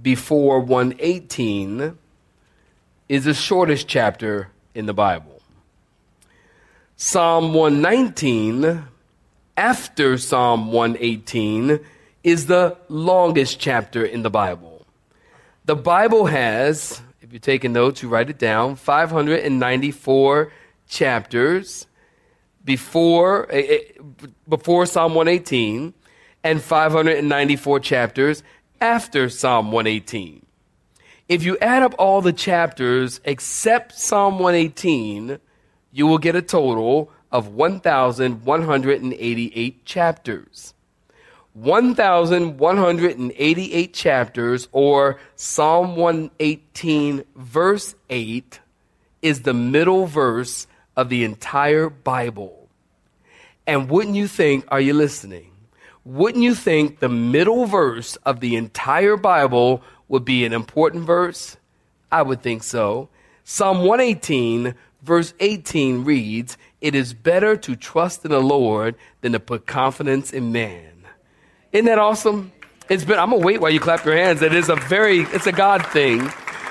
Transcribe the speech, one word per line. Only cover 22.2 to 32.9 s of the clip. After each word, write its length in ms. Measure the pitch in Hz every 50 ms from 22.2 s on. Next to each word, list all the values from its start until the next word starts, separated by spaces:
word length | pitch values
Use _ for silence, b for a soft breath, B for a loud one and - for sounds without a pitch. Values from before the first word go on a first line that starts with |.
| _ _ _ _ _ _ _ _ -
before, 840 | 135 135 123 - - - 165 170 170 170 170 175 185 202 196 - -
eh, 280 | - 139 139 135 151 147 - - _ -
eh, 280 | 147 147 - - 156 135 - _ _
before 380 | 160 160 - - 170 175 175 180
Psalm 300 | 175 - 180 165 165 160
one 140 | 165 160 165
eighteen 640 | 180 175 175 - 139 123 113 107 107 123 147 170 - b b b b b b b b b -
and 160 | 160 160 151
five 320 | - - 165 156 156 156 156
hundred 240 | 156 160 160 160
and 100 | 143 147
ninety-four 540 | 147 143 143 143 143 143 131 - 139 139 135
chapters 640 | 139 - 139 123 120 107 - 135 135 147 151 147 b b b b b b _ _ 226
after 480 | 226 233 226 - - - 143 127 123
Psalm 420 | - - - 127 123 117 107 107 110
one 140 | 113 110
eighteen. 580 | 110 110 107 - - - 107 92 80 73 57 _ _ _ _ _ _ _ _ _ _ b b b b b b b
If 160 | - 175 170 160
you 140 | 180 180 -
add 220 | 208 226 254 262 262
up 120 | 247 - -
all 220 | 190 196 190 196
the 140 | 180 180 165
chapters 840 | - - 196 180 170 170 160 - - 127 123